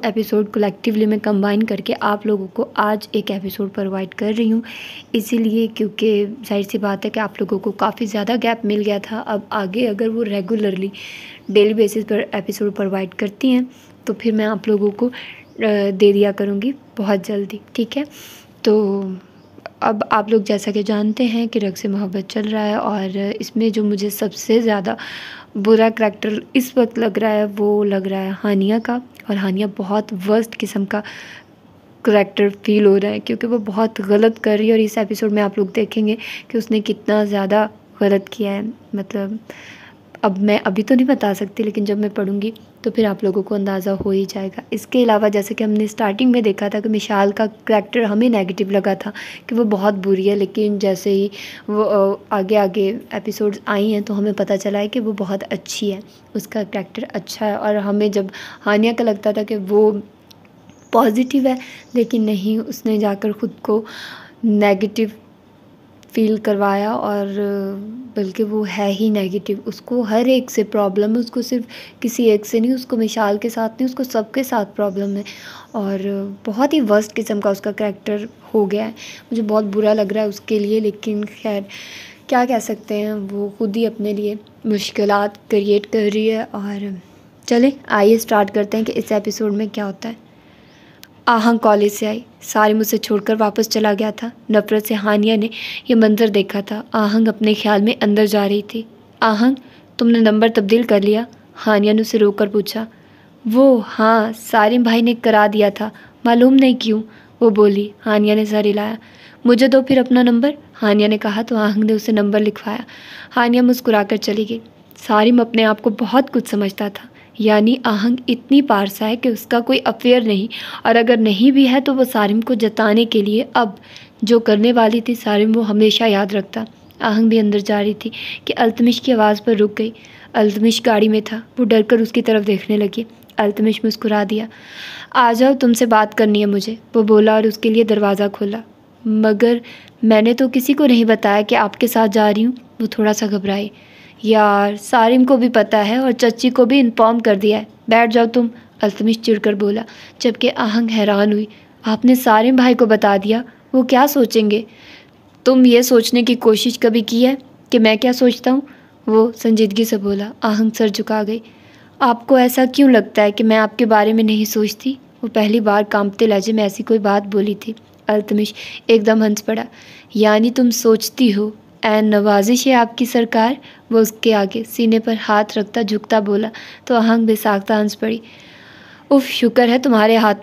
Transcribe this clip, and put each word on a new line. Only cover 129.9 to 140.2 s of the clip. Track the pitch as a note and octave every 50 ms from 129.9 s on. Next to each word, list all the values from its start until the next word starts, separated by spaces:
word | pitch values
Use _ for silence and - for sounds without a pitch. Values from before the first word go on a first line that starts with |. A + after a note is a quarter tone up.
| A3+ - - - - - - - -
अल्तमिश | - G#3+ G#3 G3 G#3+ G#3+ A#3 A3 - -
गाड़ी | B3 A3 G#3 G#3+ A3
में | G#3+ A3 G#3+
था, | - A3 A3 - - _ -
वो | B3
डरकर | G#3 A3+ A3 G#3+ A3 B3+ A3+
उसकी | A3+ A3 - A#3+ A#3
तरफ | A#3 A3 A3 G3+
देखने | G3+ G#3 F#3 - - G#3
लगी। | G#3 G#3 G3 G3+ A#3 A3+ - - - - _ _ -
अल्तमिश | G#3+ G#3 G3+ - G#3+ A3 G#3+ - -
मुस्कुरा | A3 G#3+ - - A3 G#3+ G#3 G#3
दिया। | G3 G#3+ G#3+ A3+ A3+ - - - - - - - - - - - - -
"आ | B3+ B3 A#3 A#3
जाओ, | A3 B3+ C4+ C#4
तुमसे | C4 C4 A#3+ A#3 G#3+ B3
बात | A#3 A3+ G#3+ G#3+ G#3+ -
करनी | - A3+ G#3+ G#3 G#3
है | G#3
मुझे," | G3+ G3+ G3+ G3 - A3+ A3+ - - -
वो | A#3 A3
बोला | G3+ A3 G#3+ G#3 G#3+ G#3+
और | A3 G#3+
उसके | A3 G#3+ - - A3+
लिए | A3 A3+ A3+
दरवाज़ा | G#3+ A3 G#3 G#3 G3+ G3 F#3+ G3+ G3+
खोला। | G3+ - G#3+ G3+ G#3 A3+ A3+ - _ _ _ _ _ _ -
"मगर | A3+ G#3+ G#3+ A3 A3 G#3+ G3+ A#3+ A#3 A#3+ A#3+ A#3 - - - - - - _ -
मैंने | A3 A3 G#3+